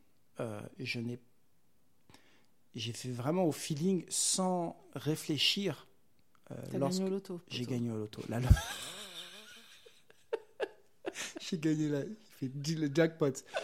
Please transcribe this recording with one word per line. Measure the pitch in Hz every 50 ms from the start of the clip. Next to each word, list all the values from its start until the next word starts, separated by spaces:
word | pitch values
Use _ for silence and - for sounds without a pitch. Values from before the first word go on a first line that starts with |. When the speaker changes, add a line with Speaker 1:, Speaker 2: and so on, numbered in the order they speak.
| - - - - - - - -
Speaker 1:
euh, | 123 110 107 104 113 - - -
je | 131 117 - 120
n'ai, | 113 120 120 - - - - - - - - - - - - - - - - - _ - - - - - - - - - - - - - -
j'ai | 123 107 120
fait | 110 - - 127
vraiment | 123 120 120 147 175 185 180
au | 156
feeling | - - - - 156 139 170 196 190 160 - -
sans | - - - - - 190 185 185 185 175 170 175 - - - - -
réfléchir, | 139 - 147 156 156 - - 151 131 - - - 202 196 170 139 - - - - - - - - - - - _ - _ -
euh, | - - - -
Speaker 2:
T'as | - 131
Speaker 1:
lorsque | 139 143 185 190
Speaker 2:
gagné | 190 190
au | 190
loto, | 196 196 - 175 170 - -
Speaker 1:
j'ai | 123 123 120
Speaker 2:
plutôt. | 113
Speaker 1:
gagné | 123 120 120 117
au | 110 107
loto. | 107 107 - - - -
La | 110 120
lo-, | 127
<laughs> | 123 - - - - - - - - - - - - - - - - - 208 214 - - 233 226 - - - - - - - - - - - - - 453 - - - - - - - - - - - - _ - - - - - - - -
j'ai | - - 196 156
gagné | 151 156 151 151 151 147
la, | 147 139 139 190 220 - - - - -
j'ai | 135 127
fait | 135 143 139 160 165
le | 156 151 143
jackpot. | 139 165 160 160 - - 156 139 131 - - - - -